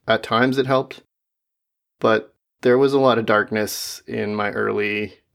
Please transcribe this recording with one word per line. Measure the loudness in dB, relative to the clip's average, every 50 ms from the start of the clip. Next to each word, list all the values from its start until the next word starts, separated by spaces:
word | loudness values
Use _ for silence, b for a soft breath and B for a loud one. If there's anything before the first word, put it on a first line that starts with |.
| _ -2
at | -2 -2 0
times | 0 0 2 2 2 2 0
it | 0
helped. | 0 0 -2 -2 -4 -10 -20 -20 _ _ _ _ _ _ _ _ _ _ _ _ _ _ _ _ _ _ _
But | 0 0 2 0 -2 -6 _ _ _ _ _ _
there | 2 2 4 4
was | 4 4 4
a | 4
lot | 4 4 4 2
of | 2
darkness | 2 2 2 0 0 -2 -2 -2 -4 -6 -10 -12 -12 -14 -16 -12 -10
in | -6 -6 -4 -4 -4
my | -4 -4 -4
early | -4 -4 -2 -2 -2 -2 -2 -2 -4 -4 -6 -8 -10 _ _ _ _